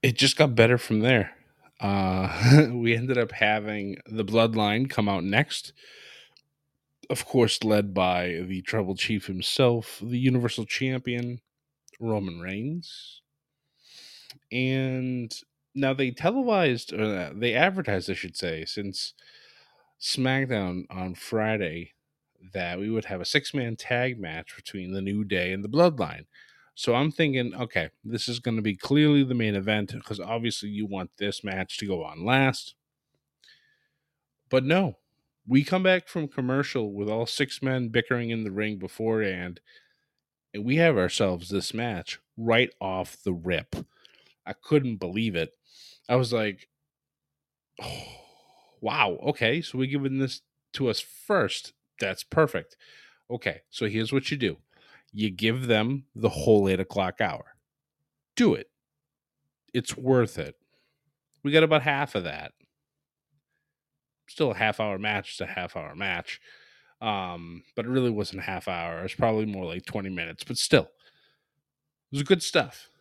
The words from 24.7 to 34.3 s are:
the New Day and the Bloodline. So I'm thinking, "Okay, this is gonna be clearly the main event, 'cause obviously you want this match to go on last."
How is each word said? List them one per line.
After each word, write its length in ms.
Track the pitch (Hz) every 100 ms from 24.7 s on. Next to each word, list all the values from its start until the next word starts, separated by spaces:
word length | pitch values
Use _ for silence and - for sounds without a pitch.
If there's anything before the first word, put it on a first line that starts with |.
| 101 90
the 80 | 95
New 220 | 98 104
Day 280 | 104 95 90
and 100 | 95
the 60 | 104
Bloodline. 560 | 135 175 143 82 - - - - _ _ -
So 180 | -
I'm 160 | 120 151
thinking, 440 | 147 160 131 120
"Okay, 360 | 85 120 - 78 _
this 240 | 110 113 -
is 120 | 120
gonna 240 | 120 113
be 120 | 107
clearly 480 | 95 - 143 151 147
the 120 | 135
main 200 | 123 110
event, 380 | 101 98 107 101 -
'cause 160 | - 101
obviously 520 | 90 113 117 - 104
you 160 | 104 107
want 280 | 98 90 _
this 260 | 101 95
match 320 | 104 95 92 -
to 100 | 104
go 160 | 92
on 220 | 78 78
last." 500 | 95 131 135 - - - _ _ _ _ _ _ _ _ _ _ _ _ _ _ _